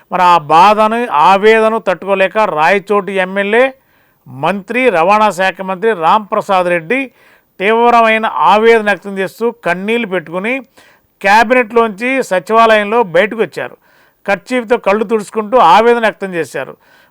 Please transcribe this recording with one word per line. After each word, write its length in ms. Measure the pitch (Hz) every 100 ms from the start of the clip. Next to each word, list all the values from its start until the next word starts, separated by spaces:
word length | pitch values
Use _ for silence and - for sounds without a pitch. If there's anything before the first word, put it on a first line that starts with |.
| _
మరి 100 | 185
ఆ 160 | 180 170
బాధను, 720 | 147 160 202 214 214 233 240
ఆవేదన 680 | 147 170 196 214 226 220 220
తట్టుకోలేక 600 | 196 180 196 196 190 220
రాయచోటి 760 | 208 151 165 202 196 202 190
ఎమ్మెల్యే, 600 | 190 185 196 202 226 262 262 _ _ _ _ -
మంత్రి, 600 | 127 156 196 180 233 254
రవాణా 400 | 170 175 214 214
శాఖ 320 | 170 190 185
మంత్రి 320 | 190 185 226
రాంప్రసాద్ 760 | 190 160 240 202 214 - 190 175
రెడ్డి 440 | 175 160 262 254 _ _ _ _ -
తీవ్రమైన 680 | 196 226 240 233 226 220 220
ఆవేదన 600 | - 160 208 226 226 208
వ్యక్తం 320 | 190 208 196
చేస్తూ 340 | 185 - 233
కన్నీళ్లు 560 | 226 170 180 202 233 214
పెట్టుకుని 540 | 180 156 180 214 269 240 _ _ _ _ _
క్యాబినెట్లోంచి 1000 | 196 214 226 254 214 233 226 190 247 269
సచివాలయంలో 800 | - 185 180 226 226 214 202 233
బయటకు 380 | 196 165 202 233
వచ్చారు. 360 | 160 147 127 - _ _ _ _ -
కర్చీఫ్తో 500 | 196 - 254 220 240
కళ్ళు 260 | 196 214
తుడుచుకుంటూ 540 | 214 220 185 220 208 247
ఆవేదన 420 | 247 240 233 233
వ్యక్తం 340 | 220 - 196
చేశారు. 440 | 170 139 147 - - _ _ _